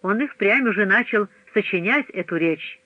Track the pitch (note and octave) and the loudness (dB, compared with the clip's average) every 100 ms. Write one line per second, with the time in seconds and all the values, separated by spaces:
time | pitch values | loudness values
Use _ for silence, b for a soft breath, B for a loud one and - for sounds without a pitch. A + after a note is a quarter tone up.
0 | F#3 A3 C#4+ - G3+ B3 B3 F#3+ G3+ G#3 | 0 -2 -2 0 2 2 2 0 2 2
1 | - A3 G3+ b - A3 G3+ F#3 F3 C#4+ | 2 0 -2 b -4 -2 0 -2 0 -2
2 | - F#3 E3+ E3+ E3 D#3 - - | -2 -8 -4 0 0 -2 -8 -18